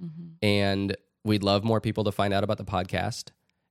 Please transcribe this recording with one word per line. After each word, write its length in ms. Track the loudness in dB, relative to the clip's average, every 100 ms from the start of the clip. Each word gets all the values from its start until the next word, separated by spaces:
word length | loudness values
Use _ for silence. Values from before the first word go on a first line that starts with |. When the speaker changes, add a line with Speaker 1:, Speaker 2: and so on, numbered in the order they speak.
Speaker 1:
Mm-hmm. 260 | -16 -14 -16 -2
Speaker 2:
and 540 | 2 2 2 0 -2 -4 _ _
we'd 200 | 0 2
love 200 | 4 2
more 160 | 2 0
people 240 | 0 -2 -2
to 60 |
find 220 | 0 2
out 100 | 2
about 140 | 0 -2
the 60 | -4
podcast. 600 | -4 -2 -2 -2 -4 -12 -20 _ _ _